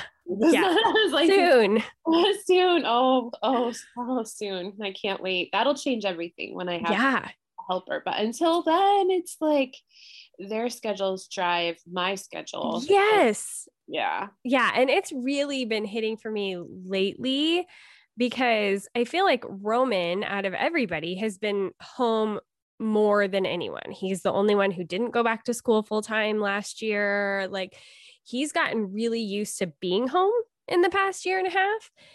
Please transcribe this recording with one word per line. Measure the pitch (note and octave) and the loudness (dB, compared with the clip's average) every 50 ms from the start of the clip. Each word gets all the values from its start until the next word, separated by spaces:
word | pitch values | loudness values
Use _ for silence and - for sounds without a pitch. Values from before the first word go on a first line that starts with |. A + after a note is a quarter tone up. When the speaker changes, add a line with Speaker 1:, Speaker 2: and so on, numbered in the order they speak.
| - - _ | -6 -10 _
Speaker 1:
<laughs> | _ - | _ -10
Speaker 2:
Yeah. | F4 F4 G3+ A#3 E4+ C#4+ - G4 | -8 -4 2 4 4 4 4 4
Speaker 1:
I | F#4 E4 G#4 A#4 G4+ - A4 G#4+ | 4 2 4 2 4 4 4 2
was | E4 C4+ | 4 2
like, | C#4+ E4 E4 | 2 4 6
Speaker 2:
Soon. | F#4+ G4 F4 F4+ C#4 A#3+ G#3+ F#3+ G#3+ A3 - - - _ - | 6 6 6 8 6 6 6 6 4 2 0 -2 -12 _ 0
Speaker 1:
<laughs> | E4 E4 E4+ F4 G4 G4 G4 - | 2 4 4 4 4 2 -2 2
soon. | - F#4 F#4 F4+ F4+ F4 E4 - | 4 4 6 6 6 4 2 2
Oh, | A3 A#3 A#3+ C4 B3+ C4 B3+ A#3 A#3+ - - G#3 | 2 2 4 4 4 4 2 2 -2 -8 -4 0
oh, | A#3+ C4+ A#3 B3 A#3 A3+ - - - - | 0 2 2 0 -2 -4 -8 -14 -14 -12
so | A#3+ B3 A#3+ C4 B3 A3+ | -10 -6 -4 -2 -4 -4
soon. | A3+ - - G#3+ G3+ F#3+ F3+ F3 G3+ G3 G#3 G#3 | -6 -8 -8 -6 -6 -4 -6 -6 -8 -8 -6 -6
I | G3 G3 - | -6 -6 -4
can't | - G3+ G3 - | -4 -4 -4 -4
wait. | - F#3+ F#3 F3+ E3+ - - | -4 -4 -2 -2 -2 -2 0
That'll | G3+ A#3+ C#4 D4 | 0 2 2 0
change | D4 - C#4+ B3 A3 G3 | 0 -2 -2 -2 -2 -2
everything | F#3+ F3 E3 E3+ F3 _ - - - - | -4 -4 -4 -8 -10 _ -12 -14 -12 -8
when | F3+ F3+ | -8 -6
I | F3+ F3 E3+ | -4 -4 -4
have | E3+ E3+ | -2 0
Speaker 2:
Yeah. | F#3 G#3 B3+ C4+ B3+ G#3 - | 0 2 2 2 0 0 -4
Speaker 1:
a | - - _ _ _ _ - - | -6 -16 _ _ _ _ -16 -6
helper. | - F#3 F#3 - - - - - | -6 -6 -6 -4 -6 -6 -6 -4
But | F#3 - - | -4 -4 -2
until | G#3+ A3+ A3+ - E4 E4 E4 F4 E4 | -2 -2 -2 0 0 2 2 2 2
then, | D#4+ D#4+ F4+ G4 G4 G4+ G4+ F#4+ F4+ | 2 2 4 4 4 4 4 4 2
it's | F#4 F4+ F4+ - - - | 2 0 -2 -6 -8 -2
like, | D#4 D4+ D4+ C#4+ C4+ C4 - - _ _ _ - - - - - - - _ - | 0 2 2 2 0 -2 -6 -20 _ _ _ -20 -20 -20 -20 -20 -20 -20 _ -16
their | F#3+ G3 G#3+ A3 A#3 B3 | -10 -6 -4 -4 -4 -4
schedules | A#3+ - - A3 G3+ F#3+ G3 F#3+ F#3+ F#3+ - | -6 -6 -6 -6 -4 -2 -2 -2 -2 -4 -8
drive | - - G3 F3+ F3 F3 F3 E3+ E3+ E3+ _ _ E3+ | -10 -6 -2 0 0 0 0 -2 -2 -4 _ _ -10
my | F3+ F3+ F3+ F#3+ G3 | -6 -4 -2 -2 -4
schedule. | F#3+ - - - E3 - - - - D3+ D#3 - A3+ C4 | -6 -8 -12 -12 -12 -12 -10 -10 -6 -4 -4 -4 -4 0
Speaker 2:
Yes. | E4 G4+ G4 G4+ G#4+ G#4+ G4 D4+ A3+ G#3 - - - - - - - _ _ _ - | 2 4 4 6 6 6 6 4 4 2 0 -6 -12 -12 -14 -16 -18 _ _ _ -8
Speaker 1:
Yeah. | - - G#2+ F2 D#2 F2+ G3 G#3 _ _ - | -6 -4 -2 -2 -2 -4 -6 -8 _ _ -4
Speaker 2:
Yeah. | B3 C4+ C4 A3+ G3 - | 0 2 2 2 2 4
And | A3+ C4 C#4 | 2 2 4
it's | C#4 G4 F#4+ - | 4 0 0 -2
really | E4 B3+ A#3+ C4+ C#4+ C#4 C#4+ C#4+ C#4 C4 B3+ | -8 -6 -4 -2 0 0 -2 -2 -2 -4 -2
been | G#3+ A3+ G#3+ G#3+ | -2 -2 -4 -4
hitting | G3+ G#3 A#3 A3 A3 A3 | -4 -4 -4 -4 -4 -4
for | G#3+ - A3 | -6 -8 -6
me | A3 G#3 G3+ F#3+ F#3 F3 E3+ - - F#3 F#3 | -6 -4 -4 -4 -4 -6 -8 -12 -14 -16 -10
lately | F#3 G3 F#3+ G3 G3+ - - A#3 C4 C4 C#4 D4+ D#4+ E4+ F4 F4 _ - - - - - _ _ _ _ G#3+ | -4 -2 0 0 0 -2 -4 -2 -2 0 0 0 2 0 0 -2 _ -12 -20 -20 -20 -20 _ _ _ _ -2
because | B3 A#3+ - A#3+ C4 A#3+ A3+ G#3+ G#3 G3 G3 G3+ - - - | -2 -2 0 0 0 2 2 2 2 0 0 -2 -4 -6 -2
I | A#3+ A#3+ | -2 -2
feel | A#3 - F4 G4 | 0 0 2 2
like | F#4 C#4 - - - | 2 2 0 -2 -10
Roman, | G3 F#3+ G3+ G#3+ A3+ B3 C4 B3+ G#3+ F3+ E3+ E3+ F3+ G3 - | -14 -8 -4 -2 2 2 2 2 2 0 0 0 -2 -2 -4
out | - G3+ G3+ G3 | -4 -4 -4 -4
of | F#3+ F#3 | -4 -2
everybody, | - - D#4 E4+ D#4+ A#3+ E3+ F3 D3+ D#3+ E3+ F#3 | -2 -2 0 0 0 -2 -2 -4 -6 -6 -6 -6
has | F#3 A3 A3 F#3+ - | -4 -4 -6 -6 -4
been | A3 G#3 G3+ G3+ F#3+ F3+ - _ | -4 -2 -2 -2 -2 -4 -6 _
home | - - - - B3 A3+ A3+ A3 G#3+ G#3+ G#3 - - _ _ _ _ _ _ - | -20 -16 -4 -2 0 0 2 0 0 -2 -4 -6 -8 _ _ _ _ _ _ -6
more | A3 A3 G#3+ G#3+ G#3+ G#3 G#3 G#3 G3+ | -2 0 2 4 4 4 4 4 2
than | G3 G3 G3 F#3+ | 2 0 0 0
anyone. | - D#3 F3 C#3 F#2 C#2 - - - | 0 -2 -4 -4 -6 -8 -10 -10 -12
He's | - - G3 F#3+ G3 F3 | -12 -8 -4 -4 -4 -2
the | - F#3+ - | 0 0 2
only | G3 G3+ G#3 G#3 | 2 4 4 4
one | G3+ G3 G3 | 4 4 2
who | F3 F3+ F3 | 0 -4 -8
didn't | D#3+ F3 G3 A#3+ A#3 | -6 -4 -4 -4 0
go | - A#3 A#3 | 0 0 2
back | A3+ A3+ A3 - | 2 0 -2 -4
to | - A#3 | -6 -6
school | - - B3 A3 G#3+ G#3+ | -4 2 2 2 2 2
full | - G#3+ G#3+ G#3+ | 0 -4 -4 -2
time | A3 A3 A3 G#3+ G#3+ G#3+ G#3+ | 0 0 0 2 2 2 0
last | G#3 G3 G3 G#3 G3+ - - - A3+ | 0 0 -2 -2 -4 -8 -10 -6 -4
year. | A3 G#3 G#3 G#3 G3+ G3+ G3+ G3+ G3 G3 G3 F#3+ F#3 | -2 0 0 0 0 0 0 0 0 -2 -2 -4 -4
Like, | G3 F#3+ F#3 F#3+ - - - - - - - - - _ _ | -4 -6 -6 -8 -10 -20 -20 -20 -20 -20 -20 -20 -20 _ _
he's | - A#3 B3+ D4+ D4 | -8 -4 -4 -4 -2
gotten | - E4+ D#4 - - A3+ G#3 F#3 G3 | 0 -2 -2 0 -2 -4 -4 -4 -4
really | G#3+ A#3 A#3 A3+ A#3 | -4 -2 -2 -2 -2
used | A3+ G3+ G3 G#3 G#3 - - - | -4 -4 -4 -4 -4 -6 -4 -6
to | G3 E3+ - - | -6 -6 -6 -6
being | F#3+ F3+ F3 G#3 B3+ | -4 0 0 0 0
home | B3+ C#4+ F4+ F#4+ G4+ A#4 A#4+ A4 _ _ _ - | 2 2 2 2 2 2 0 -2 _ _ _ -8
in | - - F4 F4+ | -2 2 2 2
the | F#4 | 4
past | - G4 G4 G4 F#4 - - | 2 2 0 0 -2 -4 -4
year | F4+ F#4+ F#4+ | -2 -2 0
and | F#4 | -2
a | F#4 | 0
half | E4+ G4 F#4+ G4+ G#4+ A4 - - _ _ - - | 0 0 0 0 0 -4 -6 -14 _ _ -20 -20